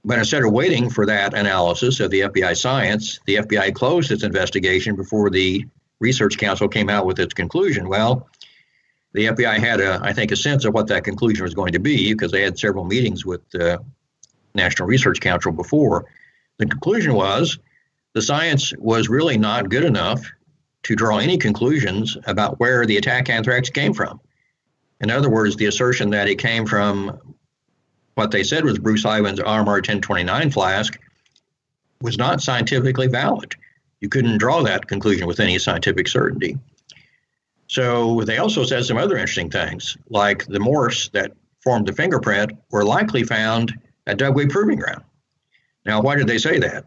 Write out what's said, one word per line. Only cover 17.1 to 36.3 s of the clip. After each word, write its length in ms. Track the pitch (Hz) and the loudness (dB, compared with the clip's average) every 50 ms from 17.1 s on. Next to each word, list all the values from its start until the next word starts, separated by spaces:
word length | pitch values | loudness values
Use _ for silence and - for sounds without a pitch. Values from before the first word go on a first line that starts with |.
| 120 | 2
was 440 | 101 95 98 98 123 165 - - - _ _ _ _ _ _ _ _ _ _ | 2 2 2 2 0 0 0 -2 -8 _ _ _ _ _ _ _ _ _ _
the 80 | _ 110 | _ -2
science 540 | 107 120 143 147 165 170 147 135 - - - | 0 0 0 0 0 2 0 0 0 -2 -8
was 320 | - - 113 113 113 110 107 | -4 -2 0 2 2 2 2
really 300 | 113 139 160 160 131 107 | 0 2 2 2 2 2
not 320 | 110 104 107 123 104 92 | 2 2 0 -2 -2 0
good 140 | 104 131 160 | 0 0 2
enough 380 | 165 165 196 85 95 110 - - - - _ _ _ _ _ _ _ _ _ | 2 2 0 0 -2 -2 -4 -6 -10 -20 _ _ _ _ _ _ _ _ _
to 120 | - - 110 | -4 -4 0
draw 240 | 107 113 110 107 104 | 0 2 2 2 2
any 180 | 107 165 185 | 2 0 0
conclusions 800 | 175 - 113 104 - 113 131 156 151 120 98 92 101 110 107 - - - | 0 0 0 0 2 0 0 2 2 0 -2 -2 -4 -4 -6 -8 -8 -6
about 340 | - - 104 104 107 104 - | -4 -2 0 0 -2 -2 -2
where 260 | 120 123 127 120 120 | 0 2 2 2 2
the 100 | 110 104 | 2 2
attack 320 | 104 - 131 123 127 127 127 | 2 2 0 -2 -2 -2 -2
anthrax 420 | 117 113 107 123 123 123 131 131 | -2 -2 0 0 0 0 -2 -2
came 220 | - 139 147 - | -4 -2 -2 -2
from. 280 | - 214 - - - - _ _ _ _ _ _ _ _ _ _ _ _ _ _ _ _ | -2 -2 -4 -6 -8 -16 _ _ _ _ _ _ _ _ _ _ _ _ _ _ _ _
In 100 | 101 107 | -4 -2
other 180 | 117 139 143 135 | 0 2 2 4
words, 280 | 110 110 107 101 95 | 4 4 2 2 2
the 100 | 104 107 | 2 0
assertion 440 | 104 98 - 127 123 123 - 113 104 | 0 0 2 2 2 2 2 0 0
that 180 | 104 104 101 101 | 0 2 2 0
it 80 | 98 | 0
came 280 | - - 117 113 113 113 | 0 0 -2 0 0 -2
from 540 | 107 110 104 101 104 98 101 98 101 - - - - - _ _ _ _ _ _ _ _ _ _ _ _ _ _ _ _ | 0 0 2 2 2 0 -2 -4 -6 -10 -12 -18 -20 -20 _ _ _ _ _ _ _ _ _ _ _ _ _ _ _ _
what 160 | - - - | -2 -2 0
they 140 | 214 101 95 | 0 0 0
said 200 | - 151 160 156 | 0 -2 0 0
was 140 | 139 107 107 | 0 0 0
Bruce 260 | 92 110 110 107 107 | 0 0 0 2 0
Ivins' 360 | 113 107 107 104 98 95 101 | 0 0 0 0 0 -2 -4
R 200 | - 107 107 110 | -2 -2 0 0
M 80 | 104 104 | 2 2
R 120 | 101 98 | 0 0
ten 200 | 87 - 107 98 | 0 -2 -4 -4
twenty-nine 500 | - - 101 90 87 90 98 135 160 147 | -2 -2 -2 -2 0 0 -2 0 0 0
flask 480 | 139 104 95 92 95 - 107 - - - _ _ _ _ _ _ _ _ _ _ _ _ _ _ _ _ _ _ _ _ | 0 0 0 0 0 0 -2 -4 -6 -10 _ _ _ _ _ _ _ _ _ _ _ _ _ _ _ _ _ _ _ _
was 160 | 123 117 120 101 | -6 -6 -4 -2
not 220 | 120 147 175 147 | -2 -2 -2 -2
scientifically 680 | - 143 127 120 117 - 143 131 120 131 131 131 131 127 | -2 -2 -2 -2 0 0 0 2 2 2 0 2 0 0
valid. 460 | 123 120 147 - 254 214 - - - _ - _ _ _ _ _ _ _ | 0 0 0 0 -2 -2 -6 -14 -16 _ -18 _ _ _ _ _ _ _
You 80 | 101 101 | -8 -4
couldn't 300 | - 135 120 117 110 104 | 0 0 2 2 2 2
draw 240 | 107 123 156 170 | 2 2 2 2
that 240 | 139 104 92 98 - | 2 0 0 -2 -4
conclusion 400 | - - 101 - 107 101 87 92 | -6 -6 -2 0 0 0 2 0
with 140 | 85 87 - | -4 0 0
any 180 | 107 90 90 90 | 0 2 2 0
scientific 480 | - 107 92 85 - 101 92 92 90 | 0 0 -2 0 0 0 0 0 -2
certainty. 520 | - - - - - | 0 0 0 0 0